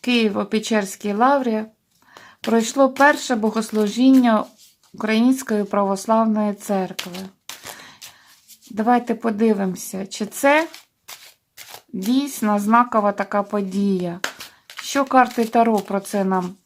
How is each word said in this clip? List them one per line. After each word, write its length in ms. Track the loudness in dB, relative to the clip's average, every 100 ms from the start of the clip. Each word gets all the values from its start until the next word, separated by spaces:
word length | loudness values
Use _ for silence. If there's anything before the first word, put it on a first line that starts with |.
Києво-Печерській 1120 | 2 2 2 0 -2 -4 0 -2 -2 -6 -6 2
лаврі 480 | 2 2 0 -4 -6 _ _ _ _ -20 -20 _
пройшло 480 | 0 0 0 2 2
перше 480 | 6 4 4 -2 -2
богослужіння 1080 | 0 -2 -4 -2 -2 4 6 6 6 2 -2 _ -20 _ _
Української 720 | -8 0 2 4 2 -2 -2
православної 880 | 0 0 0 -2 0 2 2 0 -2
церкви. 640 | -4 -4 -4 -4 -8 -12 -12 -14 _ -20 -18 -18 -20 -20 -20 -20 _ _ _ _ -20 -12
Давайте 440 | -4 2 2 2
подивимося, 920 | -4 -4 0 2 2 -2 -6 -10 -10 -10
чи 200 | -10 -10
це 420 | 0 2 2 0 -10 _ _ -20 -20 -20 _ _ -20 -20 -20 _
дійсно 680 | -8 0 0 0 -2 0 0
знакова 540 | 2 2 4 2 0
така 300 | -2 -4 -4
подія. 760 | -2 -4 -4 -2 0 0 -2 -6 -10 -12 -20 _ _ -16 -6
Що 160 | -4
карти 400 | 2 4 4 0
Таро 340 | 0 2 2 0
про 220 | -2 -6
це 240 | -4 -2
нам 320 | 0 -2 -4 -12